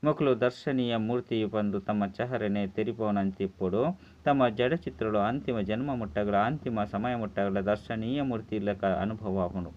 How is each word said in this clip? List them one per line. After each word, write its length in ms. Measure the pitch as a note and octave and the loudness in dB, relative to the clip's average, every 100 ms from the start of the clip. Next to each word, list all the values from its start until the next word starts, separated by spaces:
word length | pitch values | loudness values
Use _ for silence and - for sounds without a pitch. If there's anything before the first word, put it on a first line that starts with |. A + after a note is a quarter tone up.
ಮೊಕ್ಲು 300 | D3 D3+ C#3+ B2 | 0 2 2 4
ದರ್ಶನೀಯ 540 | B2 - - C3 B2 A#2 | 2 0 -2 0 2 0
ಮೂರ್ತಿ 420 | A2 B2 B2 A2+ | 0 -2 0 0
ಬಂದು 340 | G#2+ G#2+ G#2 G2+ | 0 2 0 0
ತಮ್ಮ 260 | F#2+ G#2+ G2 | 0 0 0
ಚಹರೆನೆ 560 | - B2 B2 G#2+ G2+ G2 | -2 -2 0 0 0 0
ತೆರಿಪವನಂತಿಪ್ಪುಡು. 1160 | F#2+ G#2+ A#2 G#2+ G2+ G2 F#2+ G2 - F#2+ F#2+ C#3+ F#3 - - | -2 -2 0 0 2 0 0 -4 -2 0 2 0 -2 -10 -4
ತಮ್ಮ 240 | - C#3 B2 | 0 4 4
ಜಡಚಿತ್ರಳು 720 | G#2+ B2 E3 - - A2 G#2+ | 4 0 0 -4 -4 0 2
ಅಂತಿಮ 380 | G2+ C3 - A#2 | 2 0 -2 -2
ಜನ್ಮ 300 | G2 A2 C#3+ | -2 -2 -2
ಮುಟ್ಟಗಳ 420 | B2+ G#2+ G#2 G#2 G2+ | -4 -4 -2 2 2
ಅಂತಿಮ 480 | A2 D3+ C3 A2 | 2 0 -4 -2
ಸಮಯ 300 | G#2 - B2 A#2+ | -2 -2 -2 -2
ಮುಟ್ಟಗಳ 440 | G#2+ G2+ G2+ G2 | -4 0 0 0
ದರ್ಶನೀಯ 640 | G2 G#2 - A2+ A2 C#3 | 2 0 -2 -4 -2 -2
ಮೂರ್ತಿ 320 | C#3 A#2 G#2 A2 | 0 -2 -2 -2
ಇಲ್ಲಕ 260 | G2+ G2 G2 F2 | -2 0 0 2
ಅನುಭವ 420 | G2 A2 G#2 F#2+ | 0 -2 -2 0
ಅವನು. 280 | F2 F#2 E2+ | 0 -2 -6